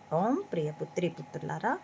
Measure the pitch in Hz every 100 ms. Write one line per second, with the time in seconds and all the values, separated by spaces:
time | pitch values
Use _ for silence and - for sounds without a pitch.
0 | - 156 208 311 403 175 151 151 151 -
1 | 175 160 147 147 156 156 220 339